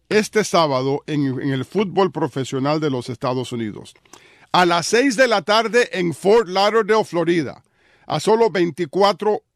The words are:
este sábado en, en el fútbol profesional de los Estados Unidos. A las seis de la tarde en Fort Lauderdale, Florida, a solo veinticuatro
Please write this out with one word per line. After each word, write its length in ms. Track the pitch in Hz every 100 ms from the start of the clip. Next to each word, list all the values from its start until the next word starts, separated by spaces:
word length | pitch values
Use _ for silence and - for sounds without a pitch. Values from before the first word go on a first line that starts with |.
| -
este 360 | 208 208 214
sábado 580 | 190 185 156 131 135 143 -
en, 340 | 147 139 131
en 100 | 143
el 140 | 135
fútbol 480 | 123 190 202 156 190
profesional 680 | 147 151 139 131 135 139 156
de 100 | 151
los 180 | 131 120
Estados 440 | 120 135 127 120
Unidos. 420 | 123 110 - - _ _ - _ _ _
A 140 | 175 180
las 200 | 170 -
seis 300 | 226 277 220
de 100 | 262
la 160 | 208
tarde 460 | - 214 220 233 240 185
en 160 | 175
Fort 340 | 143 185 233 175
Lauderdale, 560 | 190 202 220 202 220
Florida, 580 | - 170 165 175 123 - _ _ _ _ -
a 140 | 151
solo 300 | - 220 226
veinticuatro 920 | 180 170 156 165 180 202 170 208 214 -